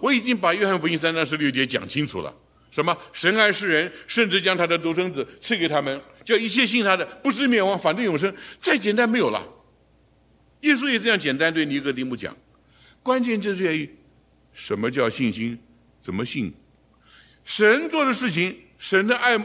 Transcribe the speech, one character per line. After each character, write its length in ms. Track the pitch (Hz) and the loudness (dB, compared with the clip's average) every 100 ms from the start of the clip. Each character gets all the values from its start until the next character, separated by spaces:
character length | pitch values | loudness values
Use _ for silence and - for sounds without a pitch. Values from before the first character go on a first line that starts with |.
我 100 | 254 | 0
已 80 | 269 | 0
经 160 | 233 233 | 0 0
把 160 | 180 | 0
约 140 | 180 202 | 2 0
翰 120 | 185 | 0
福 80 | 156 | 0
音 120 | 165 | 0
三 160 | 165 | 0
章 100 | 165 | 0
十 120 | 151 151 | -2 0
六 140 | 147 | -2
节 160 | 127 131 | 0 -2
讲 220 | - 92 | -2 -4
清 180 | 143 147 | -4 -4
楚 140 | 95 | -6
了。 140 | 73 - _ _ _ | -8 -12 _ _ _
什 140 | - | -2
么？ 100 | 156 165 - | -2 -2 -6
神 220 | - 170 220 | -2 0 4
爱 140 | 214 | 2
世 160 | 202 196 | 2 0
人， 220 | 156 170 - - | 0 0 -8 -6
甚 220 | - 220 | 0 2
至 140 | 190 | 2
将 120 | 185 | 2
他 120 | 185 170 | 2 2
的 100 | 170 | 0
独 180 | 165 | 0
生 160 | 160 185 | -2 -4
子 140 | 143 120 - | -4 -8 -8
赐 160 | - 220 | -4 -2
给 100 | 165 | 0
他 120 | 147 | 0
们， 180 | 139 135 - - | -2 -6 -10 -20
叫 120 | - 233 | -2 0
一 120 | 226 | 2
切 180 | 226 240 | 2 2
信 180 | 233 | 2
他 100 | 202 185 | 2 0
的， 100 | 165 - | -2 -4
不 100 | 269 | -4
至 160 | 226 277 | 0 2
灭 140 | 233 | 2
亡， 160 | 190 190 | 2 2
反 180 | 165 175 | 0 0
得 60 | |
永 160 | 233 156 | 0 0
生。 160 | 190 196 - - | -2 -4 -16 -8
再 160 | - 294 | 0 0
简 180 | 196 | 2
单 140 | 208 240 | 2 2
没 100 | 233 | 2
有 120 | 147 | 2
了。 120 | 104 90 - _ _ _ _ _ _ _ _ _ _ | 0 -6 -18 _ _ _ _ _ _ _ _ _ _
耶 140 | 294 | 0
稣 160 | 277 277 | 2 2
也 80 | 233 | 0
这 100 | 214 | 2
样 100 | 208 | 0
简 180 | 147 135 | 0 2
单 160 | 160 | 2
对 100 | 160 | 2
尼 160 | 151 139 | 0 -2
哥 100 | 139 | -2
底 120 | 127 | -4
母 100 | 131 | -4
讲。 220 | 120 98 - _ _ _ _ - _ | -6 -8 -12 _ _ _ _ -20 _
关 180 | - 254 | 0 0
键 200 | 247 220 | 2 -2
就 120 | 202 190 | -2 -2
在 160 | 185 | -2
于 240 | 160 151 - _ _ _ _ _ | -2 -6 -14 _ _ _ _ _
什 260 | - - 101 | -16 -6 -4
么 100 | 113 | -2
叫 220 | 131 117 | 0 -2
信 220 | 113 123 | 0 -2
心， 260 | 104 113 117 - _ _ _ | -2 -6 -8 -16 _ _ _
怎 140 | - | -8
么 100 | 92 | -6
信。 300 | 123 147 98 - _ _ _ _ _ - - _ | -6 -6 -6 -8 _ _ _ _ _ -20 -20 _
神 460 | - - 214 254 320 | -8 2 6 6 2
做 140 | 320 | 0
的 100 | 277 | 2
事 160 | 247 254 | 2 0
情， 260 | 165 180 - - _ | 0 -2 -4 -20 _
神 300 | - 190 202 | 0 2 2
的 80 | 247 | 2
爱 200 | 240 226 | 2 2